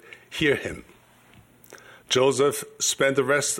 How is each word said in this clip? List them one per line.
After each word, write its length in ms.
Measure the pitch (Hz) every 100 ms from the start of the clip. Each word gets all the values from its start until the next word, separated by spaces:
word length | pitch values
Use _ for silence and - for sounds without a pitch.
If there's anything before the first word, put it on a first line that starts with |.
| - - -
"Hear 240 | - 151
him." 300 | 117 92 - - - _ _ _ - - _ - - - - -
Joseph 560 | 127 135 123 143 131 - -
spent 380 | - - 139 135
the 80 |
rest 340 | 127 143 135